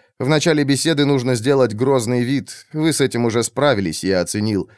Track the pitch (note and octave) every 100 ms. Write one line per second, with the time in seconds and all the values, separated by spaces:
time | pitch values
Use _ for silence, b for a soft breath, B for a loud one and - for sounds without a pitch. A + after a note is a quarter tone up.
0 | b b B2+ D3+ E3+ D3+ C3+ C3+ D#3 D3+
1 | C#3+ C#3 B2 B2 A#2 C#3 B2 G#2+ B2+ C3+
2 | A2+ B2 A#2+ C#3 - - - D#3 D#3+ C#3+
3 | C3+ A#2+ A#2+ A2+ A2 - C#3+ A2 F#2 D#2+
4 | F#2 F#2 F2 G#2+ G#2+ G2+ F#2+